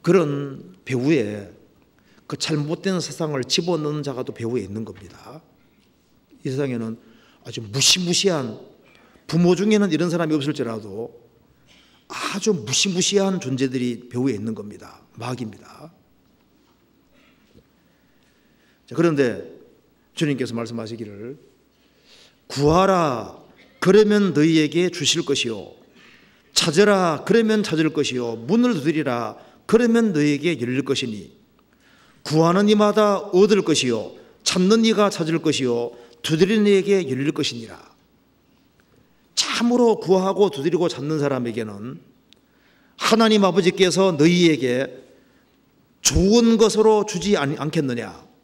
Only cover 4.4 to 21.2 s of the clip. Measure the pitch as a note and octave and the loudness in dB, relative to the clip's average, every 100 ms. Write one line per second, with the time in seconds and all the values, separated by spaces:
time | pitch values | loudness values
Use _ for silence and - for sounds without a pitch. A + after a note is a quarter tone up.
4.4 | A#2 B2 F#2+ G#2 G#2+ F#2+ G2+ - G#2 D3+ | -4 -4 -6 -10 -12 -14 -20 -20 -20 -20
5.4 | _ _ _ _ _ _ _ _ _ _ | _ _ _ _ _ _ _ _ _ _
6.4 | C#3+ C3 C#3 A#2+ A2+ A2+ _ _ _ _ | -8 -4 -4 -4 -8 -10 _ _ _ _
7.4 | - A#2 G#2+ B2 C3+ F#3 F3 F3 G3 D#3+ | -16 -14 -8 -2 0 0 0 0 0 0
8.4 | A#2+ G#2+ - _ _ _ _ _ - D#3+ | -4 -10 -18 _ _ _ _ _ -4 2
9.4 | F3 F3 G#3 G#3+ G3+ D#3 F3 E3+ D#3+ D3+ | 2 2 2 2 2 0 -2 -2 -2 -2
10.4 | C#3 D3 A#2 A2+ G#2 G2+ A#2+ - _ _ | -2 -4 -6 -8 -12 -12 -12 -16 _ _
11.4 | _ _ _ _ _ _ _ - - G3 | _ _ _ _ _ _ _ -10 -8 -4
12.4 | A3 F3+ A2+ C3+ G3+ F3 F3+ G3 G3 F#3 | -2 -2 -4 -2 -2 0 0 0 0 -4
13.4 | B2+ C3 C3+ B2+ B2 A#2 - A#2+ C3 G#2 | -4 -2 -2 -2 -4 -6 -10 -4 -4 -4
14.4 | A2 G#2+ G#2 - - - _ - A#2 B2+ | -6 -10 -12 -18 -20 -20 _ -14 -10 -10
15.4 | A2 G#2 - - D#3+ _ _ _ _ _ | -10 -14 -20 -20 -20 _ _ _ _ _
16.4 | _ _ _ _ _ _ _ _ _ _ | _ _ _ _ _ _ _ _ _ _
17.4 | _ _ _ _ _ _ _ _ _ _ | _ _ _ _ _ _ _ _ _ _
18.4 | _ _ _ _ _ B2 E3+ C#3+ B2+ G2 | _ _ _ _ _ 0 0 2 0 0
19.4 | - - - _ _ _ _ - D3+ C3 | -12 -20 -20 _ _ _ _ -6 -4 -2
20.4 | B2 A#2 A2+ A#2 A2 A2+ G#2+ G2+ | -4 -6 -8 -10 -10 -12 -14 -14